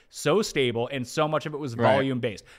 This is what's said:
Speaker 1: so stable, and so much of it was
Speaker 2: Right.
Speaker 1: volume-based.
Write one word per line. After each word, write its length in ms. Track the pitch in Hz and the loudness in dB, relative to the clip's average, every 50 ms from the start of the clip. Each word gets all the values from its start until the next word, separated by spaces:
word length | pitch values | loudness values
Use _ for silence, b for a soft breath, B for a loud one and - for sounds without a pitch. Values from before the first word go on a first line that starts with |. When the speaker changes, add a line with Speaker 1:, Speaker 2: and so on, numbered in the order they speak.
| b b | b b
Speaker 1:
so 340 | - - - 147 151 202 220 | -16 -4 0 2 2 2 2
stable, 460 | - - 151 135 123 117 117 117 123 | 0 0 0 0 2 0 0 -2 -2
and 160 | 143 135 123 | -4 -6 -8
so 220 | - - - 156 151 | -4 -2 -2 0 0
much 180 | 156 151 - | 0 -2 -2
of 80 | 160 151 | -4 -8
it 40 | 139 | -8
was 180 | 151 135 113 | -8 -8 -2
Speaker 2:
Right. 160 | 117 117 123 131 | 2 4 4 4
Speaker 1:
volume-based. 520 | 139 135 135 131 123 117 120 101 - b b b | 4 2 0 -2 -2 -2 -4 -4 -8 b b b